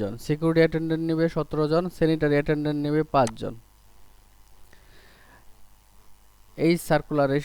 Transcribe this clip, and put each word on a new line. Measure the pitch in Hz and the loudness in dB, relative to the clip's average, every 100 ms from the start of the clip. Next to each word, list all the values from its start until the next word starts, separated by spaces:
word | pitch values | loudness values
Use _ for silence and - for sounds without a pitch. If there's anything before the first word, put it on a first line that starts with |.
জন, | 101 117 | -6 -6
সিকিউরিটি | - 151 165 165 | -4 -2 2 4
অ্যাটেন্ডেন্ট | 160 160 165 160 165 | 2 2 -2 -2 -2
নিবে | 160 165 | 0 0
সতেরো | 165 147 151 151 | 0 -4 -2 0
জন, | 165 180 - | 0 -2 0
স্যানিটারি | 160 160 151 143 | 0 2 2 2
অ্যাটেন্ডেন্ট | 143 151 151 147 | 2 0 -2 -2
নিবে | 147 151 151 | 0 0 2
পাঁচ | 139 117 113 | 2 2 -2
জন। | - 113 - _ - - - - - - - - - - - - - - - - - - - - _ - - - - - - - | -10 -10 -18 _ -20 -20 -20 -20 -20 -20 -20 -20 -20 -20 -20 -20 -20 -20 -20 -20 -20 -20 -20 -20 _ -20 -20 -20 -20 -20 -14 0
এই | 165 170 - | 2 2 0
সার্কুলারে | 151 - 151 139 143 | -2 0 0 2 0